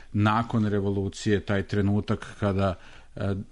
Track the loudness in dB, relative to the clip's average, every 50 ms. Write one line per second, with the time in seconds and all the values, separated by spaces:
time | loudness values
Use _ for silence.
0 | -12 -4 0 2 4 4 4 2 0 0 0 0 2 2 2 0 0 0 -2 -2
1 | -2 -4 -6 -4 0 2 2 2 2 0 0 0 0 0 0 0 2 2 2 2
2 | 0 0 -4 -4 -4 -12 -6 -2 0 0 2 2 2 0 0 -4 -10 -18 -20 -20
3 | -20 -16 -8 -4 -4 -2 -2 -4 -6 -10